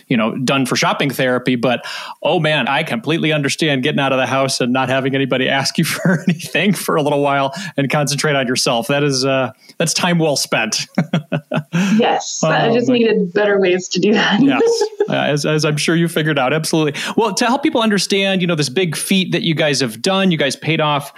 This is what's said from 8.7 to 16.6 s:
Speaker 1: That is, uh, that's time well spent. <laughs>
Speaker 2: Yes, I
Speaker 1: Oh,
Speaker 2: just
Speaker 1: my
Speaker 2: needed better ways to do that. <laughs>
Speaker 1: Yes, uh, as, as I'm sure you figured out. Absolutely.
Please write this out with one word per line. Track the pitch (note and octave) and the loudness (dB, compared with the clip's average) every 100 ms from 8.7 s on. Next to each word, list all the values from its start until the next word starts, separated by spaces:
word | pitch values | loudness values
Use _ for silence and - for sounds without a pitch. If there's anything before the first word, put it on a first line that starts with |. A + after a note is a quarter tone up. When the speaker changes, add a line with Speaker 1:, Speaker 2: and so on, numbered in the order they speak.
| A#2+ A2+ | 0 0
Speaker 1:
That | C#3+ | 0
is, | D3 C3 C3+ | 0 0 0
uh, | C3+ B2 - - - | 0 -2 -6 -14 -4
that's | E3 | -2
time | - F3+ E3+ | 0 0 2
well | D#3+ C3+ | 2 0
spent. | - C3+ A2 - - | -2 -2 -2 -4 -4
<laughs> | - D#3 E3 - D#3+ - - D3+ E3+ G3 G#3+ | -4 -2 -2 -4 -8 -4 -6 -2 -2 2 2
Speaker 2:
Yes, | A#3+ - - - | 2 0 -4 -4
I | D#3+ D#3 A3+ | 0 0 2
Speaker 1:
Oh, | |
Speaker 2:
just | A#3 B3+ | 2 2
Speaker 1:
my | B3 | 2
Speaker 2:
needed | A3+ G3 F3+ | 2 2 0
better | G3+ G#3 G3 | 0 0 2
ways | F#3+ F3+ - | 2 0 -2
to | F#3 | 0
do | F#3+ | 2
that. | G#3+ - G3+ | 2 2 2
<laughs> | C#4 | 2
Speaker 1:
Yes, | - A#4 A4+ G#4+ G#4+ G#4 | 4 2 2 -2 -2 -2
uh, | |
as, | C3+ C3 D3 D3 | 0 0 0 0
as | D#3 D3+ | 0 0
I'm | D3 | 0
sure | - E3 | 0 2
you | E3+ | 2
figured | E3+ D#3 C#3+ | 0 0 2
out. | B2+ | 2
Absolutely. | D#3 | 0